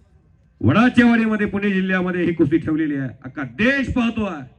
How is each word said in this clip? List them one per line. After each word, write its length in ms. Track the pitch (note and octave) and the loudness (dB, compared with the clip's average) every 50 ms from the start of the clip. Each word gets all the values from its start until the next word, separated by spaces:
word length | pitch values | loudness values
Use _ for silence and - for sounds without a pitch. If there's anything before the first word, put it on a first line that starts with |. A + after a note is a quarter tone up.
| _ _ _ _ _ _ _ _ _ _ _ _ | _ _ _ _ _ _ _ _ _ _ _ _
वडाचेवाडीमध्ये, 840 | - A#2+ D#3 G#3 A#3+ B3 - A#3+ A#3+ A#3+ A#3 A3+ A3+ A3 G#3+ G3+ G#3 | 0 2 4 4 4 4 4 4 6 6 4 4 2 0 0 0 -2
पुणे 240 | - - G3+ G3+ G#3 | -2 -2 -2 -2 0
जिल्ह्यामध्ये 540 | G3 F#3+ F#3+ F#3+ F#3+ F#3 F3+ F3+ F3 F3 E3+ | 0 0 0 0 0 0 0 -2 -2 0 -2
ही 100 | E3+ E3+ | -2 0
कुस्ती 240 | D#3+ D#3+ C3+ E3 D#3+ | 0 0 2 0 -2
ठेवलेली 380 | - D#3 D#3 D#3+ D#3+ D3 D3 | 0 -2 -2 -2 -2 -2 -4
आहे. 120 | C#3 C3+ B2+ G#2+ - - | -4 -6 -8 -10 -14 -18
अख्खा 180 | C3 - D3+ | -16 -10 -10
देश 500 | C3+ A#2+ A#2 B2+ G#3+ B3+ C#4 C#4 B3 - | -10 -10 -4 0 0 0 0 0 -2 -2
पाहतोय. 480 | - B3+ A#3 A#3 A3+ A3+ G#3 G3 E3+ C#3+ C3 B2+ - | -2 -2 -2 -2 -4 -4 -6 -6 -8 -10 -14 -16 -20